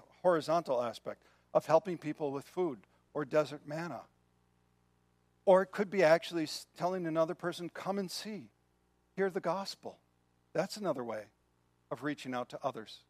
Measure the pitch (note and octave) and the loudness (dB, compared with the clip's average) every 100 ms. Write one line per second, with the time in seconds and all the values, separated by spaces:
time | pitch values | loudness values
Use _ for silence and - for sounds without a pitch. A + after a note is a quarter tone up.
0 | - - F3+ E3 C#3+ E3 D#3+ B2 A#2+ A2 | -10 -2 2 2 2 0 2 0 -2 -6
1 | - G#2 _ _ _ E3 - D#3+ F#3+ E3+ | -10 -12 _ _ _ 0 6 4 4 -6
2 | D#3 D3+ D3+ C#3 - - F3+ A#2 - _ | -6 -6 -4 -6 -8 -4 -2 -4 -12 _
3 | _ C#3+ C#3+ D3+ D3 D3 D3 D3+ E3+ A#2+ | _ -8 0 2 2 -2 -10 -8 -8 -10
4 | F2 _ _ _ _ _ _ _ _ _ | -14 _ _ _ _ _ _ _ _ _
5 | _ _ _ _ - F#3 F#3+ - G3+ G3 | _ _ _ _ 6 6 6 -2 -2 4
6 | D#3+ E3 - E3+ D#3 - - - E3+ F#3 | 8 6 4 -4 -4 -6 -12 -4 -2 -2
7 | E3 D#3+ D#3+ F3 F3 E3 F3 - F3 G3 | -2 0 0 0 -6 -6 -8 -8 -4 -4
8 | F#3 - G#3 G#3 A2+ _ _ _ _ _ | -4 -6 -10 -10 -14 _ _ _ _ _
9 | _ - G3 F3+ E3+ F3+ G3 - - - | _ -2 -2 0 -2 -2 -4 -10 -12 -16
10 | _ _ _ _ _ E3 F#3 - G3 C3+ | _ _ _ _ _ -4 -2 -2 -2 -2
11 | A#2+ A2 G#2 _ _ _ _ _ - C#3 | -4 -8 -10 _ _ _ _ _ -12 -6
12 | C#3+ D3 C3+ B2 B2 D3 C#3+ B2 G#2+ - | -6 -6 -6 -6 -6 -6 -6 -6 -12 -16
13 | _ | _